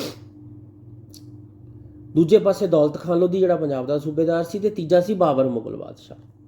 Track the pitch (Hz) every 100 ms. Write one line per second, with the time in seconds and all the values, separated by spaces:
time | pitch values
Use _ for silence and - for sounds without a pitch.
0 | - - - - - - - - - -
1 | - - - - - - - - - -
2 | - 151 165 208 185 185 196 160 147 147
3 | 165 170 180 190 185 170 151 135 127 147
4 | 151 151 165 165 170 202 208 208 160 180
5 | 180 196 170 131 131 117 107 107 - -
6 | - - - -